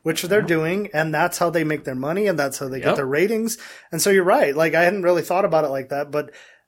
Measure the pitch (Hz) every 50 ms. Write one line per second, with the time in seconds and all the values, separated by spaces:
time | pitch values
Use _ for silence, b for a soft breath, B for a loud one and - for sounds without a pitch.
0 | B 160 160 - - 170 196 214 202 156 170 160 156 160 180 202 208 202 - 151
1 | 160 160 151 151 170 170 - - 175 170 165 170 156 151 151 147 - 143 131 127
2 | 131 147 170 196 214 202 175 147 143 139 135 - 147 131 131 131 - - 175 151
3 | 139 131 139 151 180 214 226 220 226 226 226 - B B B B B B 170 160
4 | - 202 196 190 180 180 220 294 202 143 139 151 165 165 156 165 175 175 202 202
5 | 170 175 180 170 - - 180 185 202 185 160 156 151 139 135 135 127 - 143 143
6 | 147 147 143 147 147 147 B B B B B B B